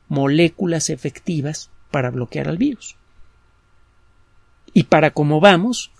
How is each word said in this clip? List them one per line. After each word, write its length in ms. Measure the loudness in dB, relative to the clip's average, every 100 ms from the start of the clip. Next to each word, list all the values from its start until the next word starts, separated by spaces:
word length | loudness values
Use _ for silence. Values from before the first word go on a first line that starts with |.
| -8
moléculas 840 | -2 0 2 2 0 -4 -4 -4
efectivas 800 | -6 -10 -10 -6 -6 -6 -8 -14 -20 -8
para 200 | -6 -4
bloquear 360 | -6 -8 -8 -6
al 100 | -4
virus. 380 | -4 -4 -12 -20 _ -20 -20 _ _ _ _ _ _ _ _ _ _ _ _ _ _
Y 100 | 2
para 280 | 4 4 2
cómo 300 | 0 0 4
vamos, 500 | 6 4 2 -6 -10 _